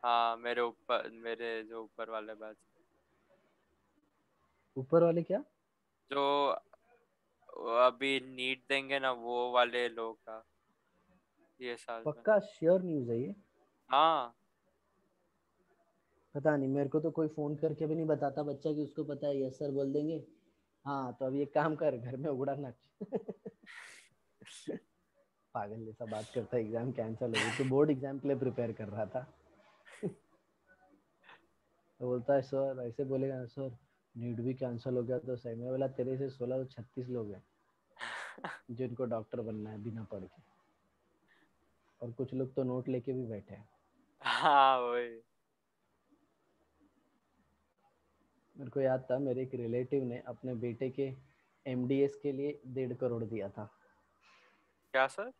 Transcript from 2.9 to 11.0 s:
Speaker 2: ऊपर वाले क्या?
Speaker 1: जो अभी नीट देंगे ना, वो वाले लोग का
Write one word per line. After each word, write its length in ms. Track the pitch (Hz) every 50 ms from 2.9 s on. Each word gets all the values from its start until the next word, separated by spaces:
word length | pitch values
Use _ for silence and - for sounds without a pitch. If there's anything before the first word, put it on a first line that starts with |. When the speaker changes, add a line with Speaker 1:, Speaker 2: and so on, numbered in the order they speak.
| _ _ _ _ _ _ _ _ _ _ _ _ _ _ _ _ _ _ _ _ _ _ _ _ _ _ _ _ _ _ _ _ _ _ _ _ _ 135
Speaker 2:
ऊपर 260 | 127 131 - 165 170
वाले 200 | 170 165 170 165
क्या? 200 | - 180 220 294 - _ _ _ _ _ _ _ _ _ _ _ _
Speaker 1:
जो 360 | 139 143 143 139 143 143 143 139 104 - - _ - _ _ _ _ _ _ _ _ _ _ _ _ _ _ - - - - 117 117 117
अभी 420 | 123 127 123 120 135 139 135 135
नीट 440 | 127 131 131 127 127 127 131 131 _ _
देंगे 300 | 139 139 135 135 139 139
ना, 120 | 135 131
वो 400 | 127 120 113 117 120 123 123 123
वाले 380 | 123 123 123 120 117 123 120 120
लोग 300 | 117 117 113 113 113 _
का 260 | _ - 110 110 110 _ _ _ _ _ _ _ _ _ _ _